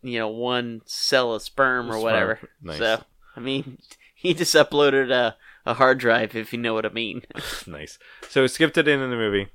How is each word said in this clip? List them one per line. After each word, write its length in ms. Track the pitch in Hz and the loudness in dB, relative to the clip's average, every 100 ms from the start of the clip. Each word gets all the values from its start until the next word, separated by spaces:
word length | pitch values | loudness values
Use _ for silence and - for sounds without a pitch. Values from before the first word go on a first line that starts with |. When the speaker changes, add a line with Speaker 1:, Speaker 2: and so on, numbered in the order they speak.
Speaker 1:
you 180 | 131 120 | -6 -6
know, 80 | 110 | -6
one 520 | 110 123 123 120 117 _ | -4 -4 -2 -4 -10 _
cell 480 | - - 135 123 | -6 0 2 2
of 80 | 110 | -4
sperm 480 | - - 135 127 120 | -8 0 0 0 -4
or 40 | |
Speaker 2:
Sperm. 100 | 110 | -2
Speaker 1:
whatever. 360 | 113 110 107 110 - _ | 0 0 0 -4 -8 _
Speaker 2:
Nice. 160 | - 78 | -12 -4
Speaker 1:
So, 260 | 113 113 - _ _ - | 0 -2 -4 _ _ -14
I 40 | |
mean, 380 | 120 135 127 127 _ - | -6 -6 -8 -16 _ -20
<laughs> 180 | _ _ | _ _
he 180 | 180 | -2
just 220 | 170 170 160 | 0 2 4
uploaded 560 | 147 147 147 135 131 | 4 4 4 4 2
a, 240 | 127 120 - - - - | 2 0 -4 -20 -12 -6
a 100 | 113 | 2
hard 240 | 131 131 | 4 4
drive, 360 | 123 113 113 113 | 2 2 0 -6
if 160 | 110 | -8
you 60 | 117 | -6
know 140 | 120 | -4
what 120 | 110 110 | -2 -4
I 40 | |
mean. 340 | 113 113 123 - | -6 -8 -8 -14
<laughs> 400 | - - - - | -14 -10 -12 -12
Speaker 2:
Nice. 300 | 76 76 - - - - | -16 -16 -18 -20 -20 -4
So 160 | - 131 | 2 2
skip 260 | - 160 | 4 2
to 100 | 165 | 4
the 80 | 151 | 2
end 100 | 143 | 2
of 60 | 131 | 0
the 60 | 120 | -2
movie. 320 | 110 101 98 | 0 0 -2